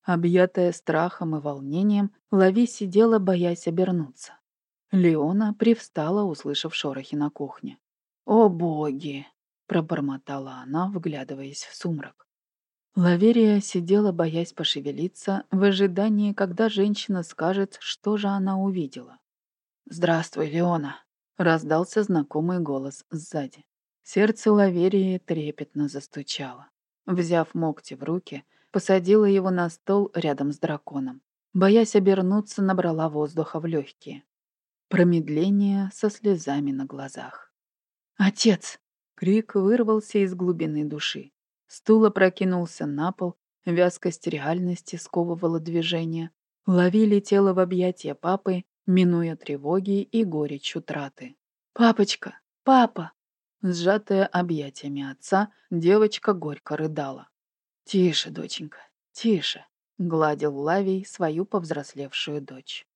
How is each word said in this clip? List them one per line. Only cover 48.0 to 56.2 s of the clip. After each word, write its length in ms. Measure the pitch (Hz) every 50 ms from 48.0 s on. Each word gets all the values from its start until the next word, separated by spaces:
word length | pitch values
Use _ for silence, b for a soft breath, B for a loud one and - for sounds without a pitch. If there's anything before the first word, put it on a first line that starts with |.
| - 151 143
папы, 480 | _ - 170 185 196 _ 196 185 180 - _ _ _ _
минуя 500 | - 180 185 180 175 175 170 170 165 160
тревоги 680 | - - - 147 139 139 147 175 196 185 202 196 196
и 220 | 196 _ - 226 226
горечь 520 | 185 160 151 147 143 143 143 - - -
утраты. 600 | 170 - - 151 147 143 139 _ _ 131 123 277 _ _ _ _ _ _ _ _
«Папочка! 680 | - 233 233 220 - 202 - - - - 190 - - _ _ _ _ _
Папа!» 480 | 262 269 254 240 233 _ - 160 160 _ _ _ _ _ _ _ _ _ _
Сжатая 640 | - 185 175 170 170 180 202 214 208 - 202 190 196
объятиями 840 | - - 180 180 170 165 151 143 139 135 - - 143 143 139 139 135
отца, 420 | 135 _ - - 196 190 208 208 b b b b
девочка 600 | 185 170 160 175 196 214 214 214 208 -